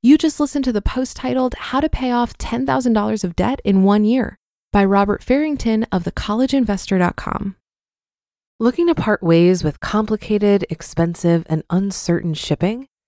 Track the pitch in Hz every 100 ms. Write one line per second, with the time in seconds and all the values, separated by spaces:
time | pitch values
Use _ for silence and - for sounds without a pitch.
0 | 240 302 320 - 294 294 254 214 - -
1 | 254 - 254 254 254 - - 262 311 -
2 | 254 240 240 - - 240 269 262 247 220
3 | 208 220 180 170 196 277 - 190 190 208
4 | 214 254 214 - _ _ _ 208 196 196
5 | 202 202 - 262 311 285 233 220 226 180
6 | 170 - - 208 262 277 226 202 - 190
7 | 180 - - - 196 190 _ _ _ _
8 | _ _ _ _ _ _ 226 247 339 330
9 | - 208 170 165 175 185 156 - - 208
10 | 214 214 - 208 202 202 - - - -
11 | 170 170 170 170 165 160 - 175 196 190
12 | - 170 170 151 - 147 180 226 269 _